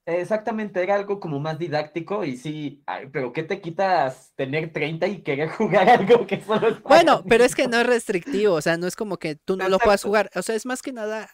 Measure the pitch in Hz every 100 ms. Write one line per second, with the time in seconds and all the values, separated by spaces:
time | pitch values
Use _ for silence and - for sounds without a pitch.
0 | - 170 175 214 226 220 208 180 180 202
1 | 202 196 175 139 151 151 170 151 151 170
2 | 165 202 175 123 156 151 143 - - 92
3 | 135 147 127 160 156 196 165 165 190 175
4 | 135 131 _ - 135 151 160 160 151 160
5 | 180 196 - 139 156 - 208 190 202 240
6 | 196 233 - 196 - 214 220 - - 302
7 | 320 214 185 226 247 - 262 233 240 240
8 | - 196 285 277 208 160 170 165 180 -
9 | 214 175 170 147 - 190 190 190 226 202
10 | 214 208 202 180 185 220 254 254 - 247
11 | 214 220 196